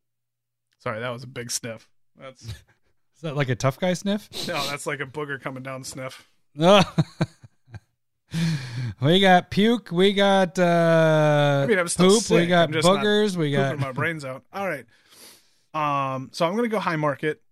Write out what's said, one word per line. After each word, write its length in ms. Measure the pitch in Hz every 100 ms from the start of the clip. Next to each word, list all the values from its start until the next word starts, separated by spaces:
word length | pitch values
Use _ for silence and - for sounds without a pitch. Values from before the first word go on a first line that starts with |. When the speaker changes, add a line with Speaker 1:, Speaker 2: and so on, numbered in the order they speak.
| _ _ _ _ _ _ _ _
Speaker 1:
Sorry, 200 | 123 110
that 80 | 123
was 140 | 120
a 40 | 127
big 220 | 131 120
sniff. 380 | - 120 110 _ _ _ -
That's 260 | 135 135
Speaker 2:
<laughs> 760 | 113 - _ _ _ _ _ _
Is 60 |
that, 120 | 160
like, 140 | 143 131
a 60 | 117
tough 240 | 131 -
guy 140 | 185
sniff? 340 | 175 202 208 - - -
Speaker 1:
No, 80 | 156 139
that's 180 | 143 165
like 140 | 143
a 60 | 135
booger 340 | 139 147 135
coming 220 | - 131
down 200 | 131 131
sniff. 440 | 131 135 131 - _ _ _
Speaker 2:
<laughs> 300 | 143 170 202 - - - - 165 _ - _ _ 113 _ _ _ _ _ 165 165 147 127 120 120 -
We 200 | 139 185
got 300 | 190 180 -
puke, 400 | 185 220 240 -
we 200 | 175 196
got, 440 | 196 196 196 185 180
uh, 1000 | 175 170 165 165 160 156 151 147 143 139
Speaker 1:
I 20 | 139
mean, 120 | 190
I'm 80 | 170
still 200 | - 185
Speaker 2:
poop, 60 | 220
we 40 |
Speaker 1:
sick. 280 | 208 170 170
Speaker 2:
got 200 | 175 156
Speaker 1:
I'm 40 |
just 140 | 156 170
not 180 | 196
Speaker 2:
boogers, 320 | 208 208 214 180
we 140 | 147
Speaker 1:
pooping 160 | 139 135
Speaker 2:
got 80 | 143
Speaker 1:
my 140 | 135
brains 320 | 123 160 160
out. 180 | 135 131 _
All 140 | 190 190
right. 180 | 143 113 _ _ - - - _ _ _
Um, 560 | 156 147 139 135 131 131
so 140 | - 170
I'm 100 | 214
gonna 120 | 240
go 100 | 214
High 180 | 180 160
Market. 460 | 147 135 151 151 _